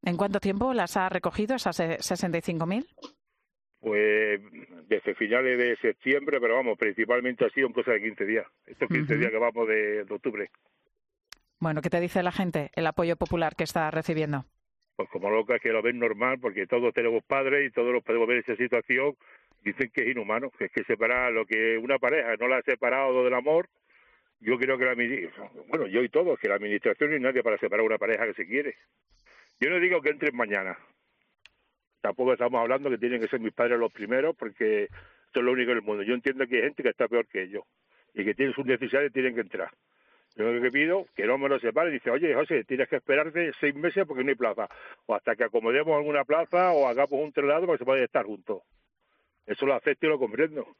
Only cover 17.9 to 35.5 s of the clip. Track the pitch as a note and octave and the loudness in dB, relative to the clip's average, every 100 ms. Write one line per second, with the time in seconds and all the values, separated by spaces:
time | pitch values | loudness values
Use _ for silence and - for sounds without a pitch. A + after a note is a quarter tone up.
17.9 | B2 - A#2 A2+ B2 A2 A2 B2 A#2+ - | 0 0 0 2 0 0 -2 0 0 0
18.9 | B2 C#3+ C#3 _ - _ _ G#2 G2 B2+ | 0 0 -4 _ -20 _ _ -8 -4 -4
19.9 | - A#2 B2 G#2 A2 C3 _ G2+ - G#2 | -2 -2 -2 -2 -4 -4 _ -6 -4 -2
20.9 | A2 A2+ B2 B2+ A2+ A2 A2 A2+ A2+ A#2+ | 0 0 2 0 0 0 0 2 0 0
21.9 | C3+ C3 D#3 A#2 A2 B2 C3 - B2+ B2 | 0 2 0 0 -2 0 0 0 0 0
22.9 | C3 C#3 B2+ B2+ B2+ C3+ D#3+ F3+ _ _ | 0 2 2 2 2 2 0 0 _ _
23.9 | _ _ _ _ _ A2 B2 B2+ C3 B2+ | _ _ _ _ _ -2 0 0 0 0
24.9 | A#2+ A#2+ B2 E2 - - - D2+ D#3+ G#2+ | 0 -2 -2 -8 -12 -18 -18 -6 -4 0
25.9 | G2+ B2 D3+ F3+ C3+ G#2 G2+ G#2 G#2 A#2 | 0 2 2 2 0 0 0 0 0 0
26.9 | G2+ D3 D3+ B2+ B2+ A#2 G#2 G#2+ G2+ A2+ | 0 0 0 0 0 0 0 0 0 0
27.9 | A2 G#2 G#2+ A2+ G2 E2+ B2 D3 - _ | 0 0 -2 -2 -4 -4 -4 -4 -8 _
28.9 | _ _ _ _ - _ _ C3 F3+ F3+ | _ _ _ _ -20 _ _ 0 2 2
29.9 | F3+ C#3+ D3+ D3 B2 A2+ G2+ F#2+ F2 - | 2 0 0 -2 -2 -2 -2 -4 -10 -14
30.9 | _ _ _ _ _ - _ _ _ _ | _ _ _ _ _ -20 _ _ _ _
31.9 | _ G#2+ F#2+ B2+ B2 A#2+ B2 A#2 C3+ C#3+ | _ -6 -2 0 2 2 0 0 0 0
32.9 | A#2 A#2+ B2 A2+ C3 A2+ - A#2+ A#2+ A2+ | -2 -2 -2 -2 -2 -4 -2 0 2 0
33.9 | - G2+ B2+ D3+ E3 A#2 G2+ G#2+ G#2+ G2+ | -4 -4 0 0 -4 -10 -2 0 0 -2
34.9 | - - _ _ - B2 | -8 -20 _ _ 0 2